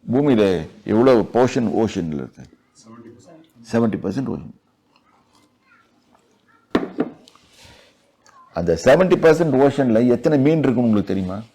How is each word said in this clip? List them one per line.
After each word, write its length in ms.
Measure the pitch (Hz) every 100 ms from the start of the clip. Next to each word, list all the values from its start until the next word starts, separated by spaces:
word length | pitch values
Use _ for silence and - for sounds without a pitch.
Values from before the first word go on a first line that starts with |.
| -
பூமியில 560 | 120 147 120 101 87 78 -
எவ்வளவு 380 | - 107 127 123
போர்ஷன் 600 | 95 117 123 139 113 92
ஓஷன்ல 300 | 110 98 82
இருக்கு? 280 | 76 64 - 65 _ _ _ 110 110 - - - - _ _ -
செவன்டி 280 | 117 117 101
பர்சன்ட் 260 | 95 104 131
ஓஷன். 320 | 85 67 - _ _ _ _ _ _ _ _ _ _ _ _ _ _ _ _ _ _ _ _ _ - - - - - - _ _ _ - - _ _ _ _ _ _ _
அந்த 260 | - 85 82
செவன்டி 320 | - 147 185 180
பர்சன்ட் 400 | 160 156 165 131
ஓஷன்ல 520 | 139 - 131 110 123
எத்தனை 300 | 120 165 147
மீன் 200 | 135 160
இருக்குன்னு 220 | 139 120
உங்களுக்கு 340 | 120 107 95
தெரியுமா? 280 | 95 92 98 113